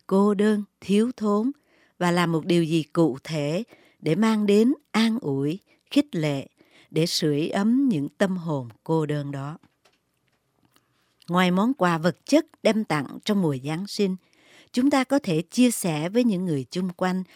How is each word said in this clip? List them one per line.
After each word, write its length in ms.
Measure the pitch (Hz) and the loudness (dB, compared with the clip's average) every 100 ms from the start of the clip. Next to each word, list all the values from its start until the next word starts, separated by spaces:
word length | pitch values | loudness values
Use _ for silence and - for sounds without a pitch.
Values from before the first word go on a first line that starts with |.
| - | -2
cô 260 | 190 202 | 2 2
đơn, 300 | 196 208 208 202 _ | 2 2 0 -4 _
thiếu 300 | - 202 240 - | 0 0 0 -2
thốn 340 | 214 208 247 - _ _ _ - | -2 0 -2 -6 _ _ _ -4
và 120 | 175 | 0
làm 200 | 175 165 | 2 2
một 140 | 165 160 | 2 2
điều 180 | 170 | 2
gì 200 | 156 165 | 2 0
cụ 340 | 147 170 160 131 | -2 2 2 0
thể 400 | - 160 143 175 240 - _ _ | -8 -6 -4 -4 -6 -16 _ _
để 160 | 151 160 | -2 0
mang 300 | 220 214 208 | 2 2 2
đến 280 | 208 233 302 _ | 4 4 2 _
an 280 | 214 226 220 | 0 0 0
ủi, 380 | 151 135 147 180 _ _ - | -4 -2 -2 -6 _ _ -4
khích 240 | 277 285 180 | -2 0 -2
lệ, 320 | 151 139 - _ _ _ _ | -2 -4 -8 _ _ _ _
để 140 | 156 175 | -2 -2
sưởi 440 | - 156 147 165 | 0 0 0 -2
ấm 400 | 190 220 254 269 | 0 0 2 2
những 200 | 160 143 - | 0 -2 -2
tâm 200 | 196 185 | -2 -2
hồn 320 | 165 143 120 - | -4 -6 -6 -12
cô 220 | - 160 151 | -4 -2 -2
đơn 260 | 147 143 | -4 -6
đó. 260 | 143 139 165 _ _ _ _ _ _ _ _ _ _ _ _ _ _ _ _ - | -10 -10 -14 _ _ _ _ _ _ _ _ _ _ _ _ _ _ _ _ -4
Ngoài 240 | 180 180 | 0 2
món 220 | 185 226 | 2 0
quà 240 | 269 175 165 | 0 0 0
vật 200 | 175 - - | -2 -4 0
chất 200 | 302 320 _ | 0 0 _
đem 200 | - 208 | -2 0
tặng 340 | 214 151 127 - - | -2 -4 -4 -10 -4
trong 160 | 202 | 0
mùa 140 | 165 135 | 0 -2
Giáng 240 | 139 160 196 | -6 -8 -8
sinh, 280 | - 196 185 _ _ _ - _ | -4 -2 -4 _ _ _ -20 _
chúng 160 | 247 277 | -2 2
ta 140 | 277 | 2
có 160 | 254 277 | 0 -2
thể 220 | 202 160 | 0 -4
chia 300 | - - 247 | -2 2 2
sẻ 380 | - 180 151 170 | 2 -4 -2 -2
với 140 | 226 | 0
những 220 | 240 180 185 | 0 0 -2
người 200 | 143 127 | -4 -4
chung 180 | 180 185 - | -6 -6 -4
quanh 260 | 185 185 185 | -2 -2 -6